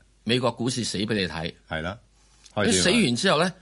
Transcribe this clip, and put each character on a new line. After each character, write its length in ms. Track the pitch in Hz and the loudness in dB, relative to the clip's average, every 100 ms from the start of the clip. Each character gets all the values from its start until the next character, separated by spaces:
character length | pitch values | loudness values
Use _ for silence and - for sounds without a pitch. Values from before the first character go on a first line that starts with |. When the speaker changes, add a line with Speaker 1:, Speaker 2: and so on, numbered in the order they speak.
| _ _ | _ _
Speaker 1:
美 160 | - 123 | -2 0
國 100 | 123 | 0
股 200 | - 117 | -2 -4
市 120 | 127 | -2
死 140 | 104 92 | -4 -4
俾 160 | 101 | -2
你 120 | 107 90 | 0 -2
睇。 240 | 78 80 - _ | -4 -8 -10 _
Speaker 2:
係 140 | 80 | -6
啦， 160 | 80 107 _ _ _ _ - | -6 -8 _ _ _ _ -12
Speaker 1:
佢 180 | - 104 | -2 2
死 180 | 135 90 | 2 4
完 240 | 226 165 117 | 4 2 2
之 140 | 190 | 2
後 80 | 151 | 2
呢， 60 | |
Speaker 2:
開 40 | 180 | 0
始 20 | |
啦。 40 | - | -4